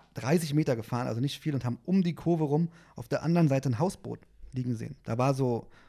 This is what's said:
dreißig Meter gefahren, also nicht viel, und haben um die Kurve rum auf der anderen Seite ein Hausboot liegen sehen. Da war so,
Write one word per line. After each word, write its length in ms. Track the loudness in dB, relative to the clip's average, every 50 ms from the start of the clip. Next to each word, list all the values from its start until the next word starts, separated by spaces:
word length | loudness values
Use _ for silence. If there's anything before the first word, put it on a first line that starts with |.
| _ _ -12
dreißig 400 | -6 0 2 2 2 2 2 0
Meter 220 | 2 2 2 0 -2
gefahren, 300 | -2 -4 -2 -2 -2 -2
also 120 | -2 -2
nicht 220 | -2 -2 -4 -4
viel, 120 | -6 -4 -4
und 120 | -2 -2
haben 140 | -4 -4 -4 -2
um 180 | 0 2 2
die 140 | 2 2 -2
Kurve 300 | -2 0 0 0 2 2
rum 240 | 0 2 0 0 0 -4 -12 -20 -20 -14
auf 140 | -12 -8 -4
der 140 | -4 -2 0
anderen 260 | 2 4 6 6 6
Seite 180 | 4 2 2 0
ein 100 | 0 0
Hausboot 400 | 0 -2 -2 -6 -10 -12 -12 -12 -14 _ _ -20 -18 -10 -6
liegen 220 | -6 -4 -4 -4
sehen. 200 | -6 -6 -10 -12 -12 -6
Da 140 | -6 0 2
war 160 | 2 2 2
so, 360 | 2 2 0 0 -2 -4 -8 -20 -20 -20